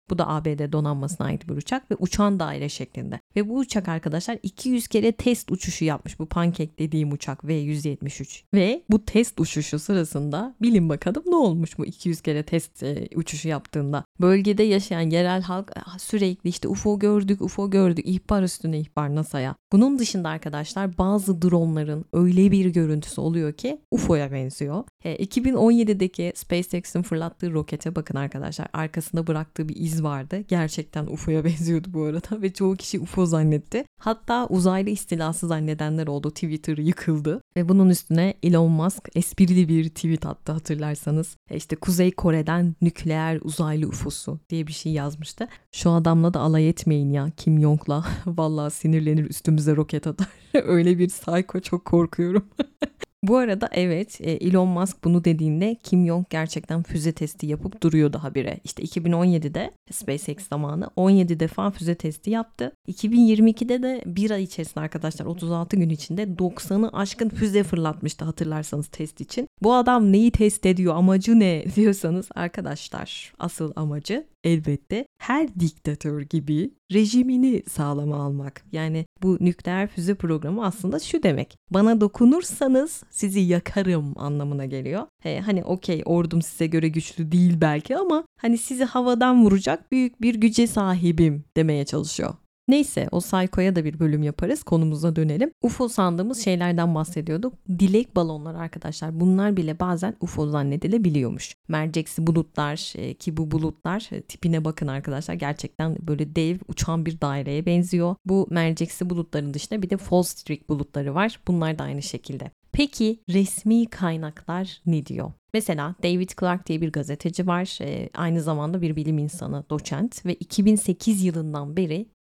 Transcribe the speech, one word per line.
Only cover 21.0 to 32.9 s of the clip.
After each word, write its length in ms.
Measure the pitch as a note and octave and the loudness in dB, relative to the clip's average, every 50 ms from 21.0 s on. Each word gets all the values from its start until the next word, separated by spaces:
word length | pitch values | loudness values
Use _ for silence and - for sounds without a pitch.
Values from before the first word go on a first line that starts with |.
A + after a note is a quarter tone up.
| F#3 F#3+ G#3 G#3 G3 F#3+ F#3+ E3 | 0 2 2 0 0 0 0 2
dronların 640 | E3+ F3+ F3 E3+ E3 E3 D#3+ D#3 D3+ D3+ D3+ D3+ E3+ - | 2 2 4 4 2 2 0 -2 -2 -4 -6 -6 -6 -2
öyle 380 | - E3 F3+ F3+ F3+ F#3 F#3+ G3+ | 0 2 4 4 6 6 6 6
bir 160 | G3 G3 F#3 | 6 4 4
görüntüsü 540 | F#3 E3 F3 E3 D3+ D3+ D3+ D3+ - - - | 4 2 2 2 2 0 -2 -4 -6 -6 -4
oluyor 320 | D#3+ D#3+ E3 E3+ D#3+ D3+ | -2 -2 0 0 -2 -2
ki 280 | D3+ - - B3 D4+ D4+ _ - | -4 -6 -6 -6 -6 -8 _ -4
ufo'ya 420 | - - - - F3 D#3 C#3+ C3+ | -2 0 2 2 2 2 0 -2
benziyor. 520 | C#3 C3+ C3 C3 C#3 - D3 C#3+ D3+ F#3+ C4 - _ _ - | -6 -6 -6 -6 -6 -6 -6 -6 -6 -6 -8 -10 _ _ -10
E, 120 | E3 D#3+ | -8 -6
iki 280 | - - F#3+ - B3+ A#3+ | -6 -6 -4 -2 0 0
bin 100 | C4 B3+ | 2 2
on 160 | - G#3+ A3+ | 4 6 6
yedideki 640 | A#3 A#3 A#3 G#3+ G#3 F#3+ F#3 F#3 - - E3+ F3 - | 6 6 4 4 2 2 0 -2 -2 -4 -6 -6 -6
SpaceX'in 680 | - - - F3+ F3 F3+ - - F3 F3 - - F3 | -8 -4 -2 -2 -2 -2 -2 -4 -6 -6 -4 -4 -4
fırlattığı 500 | F3 - E3+ D#3+ E3 E3+ - - - F3 | -2 -2 -4 -4 -4 -6 -8 -6 -6 -4
rokete 420 | D#3+ D#3 D3+ - - D3 - D#3+ F3 | -2 -4 -4 -4 -6 -8 -6 -6 -6
bakın 220 | F3 D3+ - D#3+ | -6 -6 -6 -6
arkadaşlar. 520 | C#3 C#3+ C#3+ - C3+ C#3+ D#3 D#3 - D3+ - | -6 -6 -6 -6 -8 -8 -8 -8 -8 -10 -8
Arkasında 540 | - D#3 D#3+ D#3 D#3 E3 D#3 - - E3+ E3 | -8 -8 -8 -6 -6 -8 -8 -4 -4 -4 -2
bıraktığı 420 | E3 D#3+ D#3 D#3 - - - D#3 D#3 | -2 -2 -4 -4 -6 -8 -8 -6 -6
bir 80 | - | -6
iz 260 | - E3+ D#3+ D#3+ D#3+ | -6 -4 -4 -2 -2
vardı. 380 | D3+ D3+ C#3+ C#3 C3+ D3+ F3+ G3 G#3 - | -2 -2 -4 -6 -8 -8 -8 -8 -4 -2
Gerçekten 580 | F#3 F3 D#3+ D3+ - - D3+ - - D#3+ D3+ | 0 0 0 -2 -4 -6 -8 -8 -6 -8 -6
ufo'ya 380 | - - D3+ - E3 D#3 D#3+ D3+ | -6 -8 -6 -2 0 0 2 2
<laughs> 0 | |
benziyordu 440 | E3+ E3 D3+ E3 E3 E3+ D#3+ E3+ F#3+ | 0 0 0 0 0 0 0 -2 -4
bu 100 | F3 D#3 | -4 -4
arada 400 | D#3 D3+ D3+ E3+ - - G#3+ G#3+ | -2 -2 -4 -4 -6 -6 -6 -4
ve 100 | G3 G3 | -4 -4
çoğu 240 | F#3 - G3 F#3+ F#3+ | -2 0 0 0 0
kişi 240 | F#3 - - | -2 -4 -6